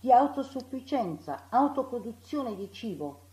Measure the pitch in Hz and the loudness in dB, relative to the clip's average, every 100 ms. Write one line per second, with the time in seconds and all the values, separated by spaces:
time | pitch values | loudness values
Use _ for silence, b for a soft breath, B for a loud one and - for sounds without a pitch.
0 | 247 247 277 277 262 269 240 262 - 277 | 8 6 6 0 -6 -8 -10 -12 -4 -2
1 | 196 156 - 135 - 240 285 277 262 240 | -2 -6 -10 -12 0 2 4 2 -4 -6
2 | 214 226 - 302 254 190 196 - 226 160 | -8 -14 -8 -6 -6 -8 -10 -10 -10 -8
3 | 147 139 - | -8 -10 -20